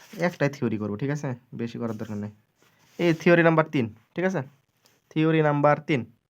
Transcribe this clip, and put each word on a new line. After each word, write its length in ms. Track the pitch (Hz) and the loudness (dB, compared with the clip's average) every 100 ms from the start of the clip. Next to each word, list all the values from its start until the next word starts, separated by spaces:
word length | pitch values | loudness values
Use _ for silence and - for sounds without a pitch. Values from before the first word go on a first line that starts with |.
| - - | -16 -4
একটাই 300 | 175 175 143 | -4 0 -2
থিওরি 300 | - 120 107 | -2 -4 -4
করব, 180 | 104 104 | -6 -6
ঠিক 140 | 139 | -6
আছে? 240 | 147 143 123 _ | -6 -6 -10 _
বেশি 240 | 127 117 120 | -10 -10 -8
করার 180 | 117 110 | -8 -8
দরকার 200 | 110 104 | -10 -10
নেই। 140 | 104 - _ _ _ _ _ - | -10 -14 _ _ _ _ _ -2
এই 160 | 175 | 0
থিওরি 280 | 165 175 170 | 2 4 6
নাম্বার 220 | 165 160 160 | 6 4 2
তিন, 220 | 156 113 - _ | 0 -4 -6 _
ঠিক 100 | - | -4
আছে? 180 | 185 185 127 _ _ _ _ _ _ | -4 -4 -8 _ _ _ _ _ _
থিওরি 320 | 156 160 160 | 0 2 4
নাম্বার 360 | 151 147 147 147 | 2 4 2 2
তিন 340 | 151 143 110 _ _ | 0 -2 -4 _ _